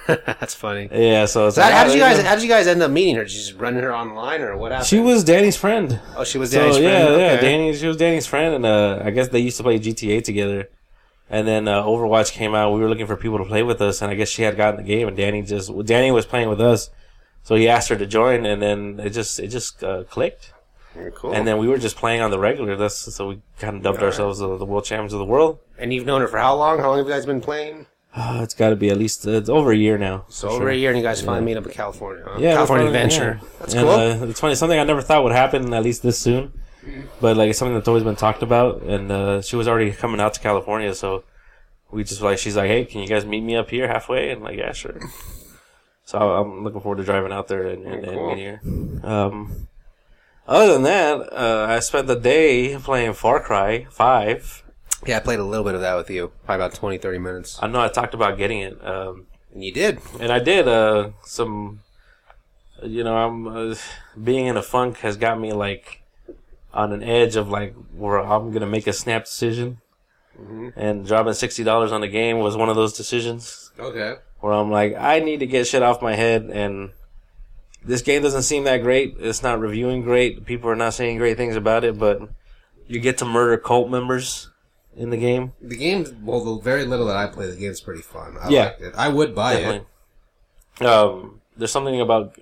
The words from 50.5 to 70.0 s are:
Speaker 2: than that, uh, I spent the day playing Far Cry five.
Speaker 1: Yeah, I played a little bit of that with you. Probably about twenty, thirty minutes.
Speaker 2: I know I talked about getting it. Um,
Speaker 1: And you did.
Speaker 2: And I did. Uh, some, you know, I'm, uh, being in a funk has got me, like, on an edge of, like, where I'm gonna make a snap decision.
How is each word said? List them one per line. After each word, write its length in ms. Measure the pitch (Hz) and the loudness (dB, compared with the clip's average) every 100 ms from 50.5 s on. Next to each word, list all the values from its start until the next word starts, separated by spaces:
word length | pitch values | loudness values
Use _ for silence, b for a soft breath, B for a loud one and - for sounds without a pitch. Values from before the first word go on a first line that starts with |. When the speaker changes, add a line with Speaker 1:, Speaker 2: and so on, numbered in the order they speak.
| 151 214 | 6 8
Speaker 2:
than 100 | 143 | 6
that, 500 | 135 196 156 147 - | 4 4 2 0 -4
uh, 340 | - 117 110 110 | -2 0 0 2
I 100 | 117 | 0
spent 260 | - 147 131 | 0 -2 0
the 80 | 120 | 0
day 600 | 120 151 156 123 127 139 | 4 6 6 4 0 -4
playing 340 | 135 131 117 | -2 0 0
Far 240 | 101 110 143 | 0 2 2
Cry 460 | - 101 98 117 - | 2 0 0 -2 -4
five. 760 | - 117 127 104 127 - - - - - - - | 2 4 4 2 -4 -8 -18 -20 -16 -10 -8 -4
Speaker 1:
Yeah, 120 | 110 | -2
I 20 | |
played 180 | - 117 | -2 -2
a 60 | |
little 200 | 98 107 | -2 -4
bit 100 | 104 | -2
of 60 | 92 | -2
that 120 | 92 90 | -2 -4
with 140 | 85 | -4
you. 220 | 92 85 - | -8 -8 -10
Probably 200 | - 98 | -6 -4
about 100 | 90 | -4
twenty, 240 | - 104 95 | -4 -6 -6
thirty 200 | 98 90 | -6 -6
minutes. 400 | 90 90 87 - | -8 -10 -12 -8
Speaker 2:
I 40 | 110 | -4
know 120 | 123 | 0
I 80 | 113 | 0
talked 260 | - 123 | 0 -4
about 240 | 113 104 98 | -2 -2 0
getting 220 | 101 110 | -4 -4
it. 180 | 95 95 | -8 -12
Um, 420 | 101 95 95 92 - - _ | -10 -10 -10 -14 -20 -20 _
Speaker 1:
And 100 | - | -14
you 80 | 95 | -10
did. 260 | 123 202 - - - | -2 -2 -2 -10 -8
Speaker 2:
And 100 | 117 | 0
I 60 | 123 | 0
did. 280 | 123 190 127 | 2 4 4
Uh, 420 | 113 110 107 104 104 | 4 4 2 -2 -8
some, 560 | - - 113 104 104 104 _ b b b b b _ _ _ - | -12 -6 -6 -6 -10 -14 _ b b b b b _ _ _ -16
you 200 | 113 113 | -10 -6
know, 120 | 117 113 | -2 0
I'm, 300 | 117 117 113 | 0 -4 -10
uh, 280 | 110 113 110 B B B 107 | -8 -8 -8 B B B -6
being 240 | 110 131 127 | -2 0 0
in 100 | 110 | -2
a 60 | |
funk 360 | - 127 123 120 | -2 0 0 -2
has 180 | 110 104 | -6 -2
got 240 | 113 113 | -2 -2
me, 120 | 110 | -4
like, 500 | 104 101 98 - - _ _ - - - - - | -4 -4 -6 -14 -20 _ _ -20 -20 -20 -20 -10
on 200 | - 104 | -4 -4
an 100 | 104 | -4
edge 320 | 110 117 113 107 | 0 2 4 2
of, 120 | 101 | -2
like, 260 | 101 101 107 - 87 | -4 -6 -12 -18 -10
where 220 | 104 101 | -2 -2
I'm 340 | 98 107 113 | 2 0 0
gonna 140 | 107 101 | -6 -4
make 200 | 107 104 | -4 -2
a 60 | |
snap 320 | 101 - 113 | -4 -2 -4
decision. 540 | - - 117 117 120 123 _ _ | -4 -6 -4 -4 -6 -10 _ _